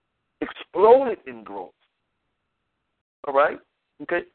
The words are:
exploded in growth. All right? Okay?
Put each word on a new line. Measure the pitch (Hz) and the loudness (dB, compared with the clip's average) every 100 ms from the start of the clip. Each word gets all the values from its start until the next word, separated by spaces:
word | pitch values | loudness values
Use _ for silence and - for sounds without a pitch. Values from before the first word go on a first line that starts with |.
| _ _ _ - | _ _ _ -14
exploded | 151 - - 175 214 262 262 190 131 | -14 -14 -12 2 6 6 4 -6 -12
in | 117 | -20
growth. | 101 101 90 _ _ _ _ _ _ _ _ _ _ _ _ _ _ _ - | -16 -16 -16 _ _ _ _ _ _ _ _ _ _ _ _ _ _ _ -2
All | |
right? | 135 156 - _ _ _ - | 0 0 -2 _ _ _ -20
Okay? | 147 175 175 | -6 -6 -6